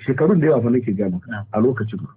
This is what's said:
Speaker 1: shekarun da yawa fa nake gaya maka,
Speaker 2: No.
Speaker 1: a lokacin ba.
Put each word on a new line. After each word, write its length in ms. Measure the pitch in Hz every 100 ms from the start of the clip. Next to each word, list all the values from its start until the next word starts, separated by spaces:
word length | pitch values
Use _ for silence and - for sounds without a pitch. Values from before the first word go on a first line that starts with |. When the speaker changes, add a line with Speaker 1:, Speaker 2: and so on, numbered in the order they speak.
| -
Speaker 1:
shekarun 340 | 135 156 185
da 60 | 131
yawa 140 | 117
fa 80 | 117
nake 220 | 123 113 98
gaya 140 | 98
maka, 220 | 90 -
Speaker 2:
No. 140 | 107 104
Speaker 1:
a 60 | 107
lokacin 400 | 123 123 110 104
ba. 60 | -